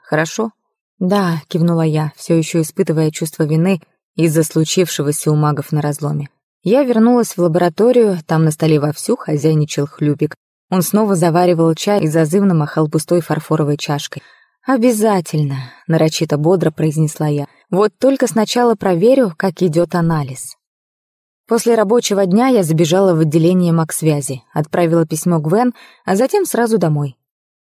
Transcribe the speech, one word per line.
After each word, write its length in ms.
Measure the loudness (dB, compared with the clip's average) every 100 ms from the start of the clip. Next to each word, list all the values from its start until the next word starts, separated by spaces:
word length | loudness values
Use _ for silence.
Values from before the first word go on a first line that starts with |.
хорошо?» 480 | -6 -4 -4 -4 -8 -8 _ _ _ -6
«Да», 420 | -2 0 -2 -4 -4
кивнула 340 | -2 0 0
я, 300 | 0 -2 -4 -6
всё 200 | -2 -2
ещё 260 | 0 -2
испытывая 480 | -4 -4 -2 0 -2
чувство 320 | -2 -8 -4
вины 400 | -2 0 0 -2 _ _ _
из-за 300 | -2 0 2
случившегося 880 | 0 0 0 0 -2 -2 -4 -2 0
у 20 |
магов 380 | 0 0 -2 -4
на 100 | -4
разломе. 460 | -4 -4 -6 -6 -8 _ _ _
Я 220 | 0 2
вернулась 520 | 2 4 4 4 0 0
в 20 |
лабораторию, 800 | 0 2 0 2 2 4 2 0
там 200 | -2 0
на 80 | 0
столе 260 | 2 0 2
вовсю 380 | 0 -4 -4 -4
хозяйничал 680 | -4 -2 0 0 -2 -4 -6
Хлюпик. 500 | -4 -2 -2 -4 -6 _ _ -4
Он 120 | -2
снова 340 | 0 0 2 2
заваривал 580 | 2 2 2 2 2
чай 300 | 0 0 0
и 40 | 0
зазывно 460 | 0 0 2 2
махал 340 | 0 0 -2 -2
пустой 320 | -2 0 -2
фарфоровой 560 | -2 -6 -2 -2 -2 -4
чашкой. 460 | -4 -6 -8 -16 -20 _ _ _ -2
«Обязательно», 1080 | 2 2 2 2 0 -2 -2 -2 -4 -10 -12 -2
нарочито 520 | 0 2 0 -2 0
бодро 320 | 2 2 0
произнесла 560 | -2 -2 0 -2 -2 -4
я. 200 | -4 -6 _ -4
«Вот 220 | 0 0 2
только 280 | 0 2 0
сначала 480 | 0 0 2 2 2
проверю, 580 | 0 2 4 4 2 -2
как 260 | -4 -2
идёт 320 | 0 0 0
анализ». 640 | 0 0 -2 -6 -12 -16 -20 _ _ _ _ _ _ _ _ -2
После 280 | 0 2
рабочего 500 | 2 2 0 0 0
дня 240 | 2 2 4
я 140 | 2
забежала 520 | 2 2 2 2 2
в 60 | 2
отделение 520 | 2 2 2 2 2
магсвязи, 680 | 0 -2 -2 -2 -2 -4 -10 _
отправила 520 | -6 -4 0 0 0 0
письмо 320 | -2 -2 -2
Гвен, 360 | 0 0 0 -4 -16 _ -4
а 100 | 0
затем 300 | 0 0 -2
сразу 320 | -2 0 0
домой. 400 | 0 -2 -4 -10 _ _ _ _